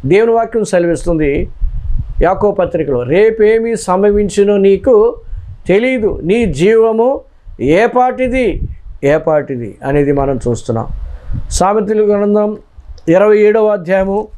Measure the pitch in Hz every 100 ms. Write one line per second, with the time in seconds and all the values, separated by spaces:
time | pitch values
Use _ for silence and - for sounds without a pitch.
0 | 135 190 226 226 226 226 208 185 175 165
1 | - 165 151 143 - - - - - -
2 | - - 151 190 208 196 170 170 143 127
3 | 123 170 214 220 208 226 226 226 - 180
4 | 208 208 208 - 202 202 196 196 - 220
5 | 226 - - - - - - 190 247 254
6 | 208 - 156 220 226 135 180 226 226 220
7 | 240 285 - _ - - 120 165 233 247
8 | 254 254 254 254 240 - - - - -
9 | 139 156 151 151 147 131 113 - 135 147
10 | 143 139 139 131 123 117 - 113 107 -
11 | - - - - - - 185 214 202 214
12 | 208 208 208 208 208 214 _ - - -
13 | - 175 208 214 208 220 214 202 170 190
14 | 190 196 214